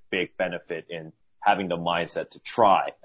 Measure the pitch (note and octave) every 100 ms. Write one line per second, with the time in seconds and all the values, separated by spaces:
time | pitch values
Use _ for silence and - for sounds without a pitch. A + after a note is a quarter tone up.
0 | - F#2+ F2 - F#2 F2 - E2 - E2+
1 | D#2+ - _ _ G2+ G2 F#2 E2+ E2+ E2+
2 | E2 E2 D#2 - - - G#2+ F2 C#2 -